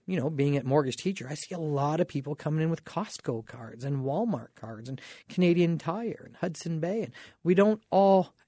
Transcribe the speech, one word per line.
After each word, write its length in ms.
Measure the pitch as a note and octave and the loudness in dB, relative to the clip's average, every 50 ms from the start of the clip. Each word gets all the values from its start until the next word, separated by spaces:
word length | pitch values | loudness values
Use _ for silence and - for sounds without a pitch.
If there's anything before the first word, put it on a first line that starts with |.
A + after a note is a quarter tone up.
| _ | _
you 120 | - F#3 F3+ | -4 -2 -2
know, 100 | B2 D3 | -2 0
being 280 | D#3+ C3+ C#3 C#3+ C#3+ | 0 0 2 2 2
a 80 | C#3 C3 | 0 0
mortgage 320 | C3 C3+ D3+ C#3+ C3 A#2+ | 2 2 2 2 2 -2
teacher, 300 | - - F#3+ G3 - D3+ C3 | -4 -4 -4 -4 -4 -6 -10
I 40 | D3+ | -8
see 200 | - - - F#3 | -10 -8 -8 -8
a 40 | F3 | -6
lot 420 | D#3+ D3+ D3 C#3 C#3 C#3+ D#3 E3 | -4 -2 0 0 0 0 2 0
of 80 | F3+ F3 | 0 0
people 260 | - C#3+ C3 C#3+ D3 | -2 -6 -6 -6 -6
coming 280 | - - D#3 D3+ D#3 | -6 -4 -2 0 0
in 60 | D#3+ E3 | 0 0
with 160 | E3 - - | -2 -4 -6
Costco 640 | - - E3 G#3+ - - - - - B2 A2+ A2 | -8 -6 -6 -6 -6 -8 -10 -6 -6 -6 -6 -6
cards 380 | - - A#2+ A#2 A2+ - A#2+ B2 | -10 -14 -16 -16 -16 -14 -10 -6
and 200 | C#3 C#3+ C3+ C3 | -4 -4 -2 -2
Walmart 500 | C3+ C#3+ F3+ A#3 A#3 F3+ C3 B2+ - _ | -2 -2 -2 -2 -2 -2 -4 -6 -10 _
cards 340 | _ - A2 A2+ G#2+ A#2 B2+ | _ -14 -12 -12 -12 -12 -10
and 120 | C3+ - - - - - - - | -12 -12 -12 -14 -20 -20 -20 -8
Canadian 480 | - - F3+ F3 E3+ F3 F3 E3 E3+ D3+ | -2 2 4 4 4 4 4 2 2 0
Tire 460 | - D#3+ E3+ G#3+ A#3 A3 - - - | -2 -4 -4 -4 -4 -6 -8 -8 -12
and 100 | - - | -18 -12
Hudson 420 | - - F3+ D#3 - - E3+ E3+ D#3 | -8 -8 -8 -6 -8 -8 -6 -4 -4
Bay. 240 | D#3 E3+ G3+ A3+ | -2 -2 -2 -4
And 100 | G3 B2 - - - - - _ | -6 -6 -10 -14 -20 -20 -18 _
we 120 | - E3 F#3 | 0 4 6
don't 280 | F#3 G3+ G#3+ G#3+ G#3 - _ | 6 6 6 4 0 -2 _
all 440 | - F#3+ G3 G3 G3 F#3+ F3+ - _ _ _ | 4 6 8 8 8 6 6 2 _ _ _